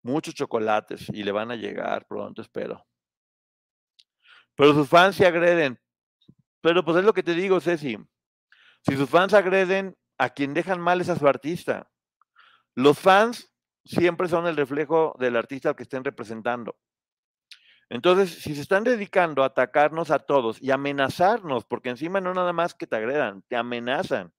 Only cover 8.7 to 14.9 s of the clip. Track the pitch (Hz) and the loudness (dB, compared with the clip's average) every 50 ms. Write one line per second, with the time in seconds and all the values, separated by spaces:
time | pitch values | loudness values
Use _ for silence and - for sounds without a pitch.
8.7 | _ _ _ - 139 135 139 131 - 170 185 196 202 202 180 180 185 190 190 180 | _ _ _ -2 0 0 0 4 4 4 4 6 6 4 6 6 2 2 2 2
9.7 | 190 196 190 190 - _ _ _ _ - 127 123 _ - 143 135 143 165 165 185 | 0 -2 -2 -6 -12 _ _ _ _ -4 -4 -4 _ -4 -4 -2 -2 -4 -2 -2
10.7 | 190 175 175 175 180 180 165 175 170 147 143 139 127 - - 147 175 170 - - | -6 -2 0 0 0 0 0 -2 -2 2 2 2 2 2 -4 -8 -8 -8 -6 -8
11.7 | 123 - - _ _ _ _ _ _ _ _ _ _ _ _ _ _ _ _ _ | -8 -8 -8 _ _ _ _ _ _ _ _ _ _ _ _ _ _ _ _ _
12.7 | _ 120 131 151 147 - - 190 190 202 220 233 240 - - _ _ _ _ _ | _ 4 4 4 4 6 4 6 6 6 4 2 -2 -10 -18 _ _ _ _ _
13.7 | _ _ _ - - - 170 175 170 175 185 170 170 170 170 175 160 147 143 - | _ _ _ -4 0 2 2 2 2 0 -2 0 0 0 0 -2 -2 -2 -4 -2
14.7 | 143 147 156 131 | -2 -6 -4 0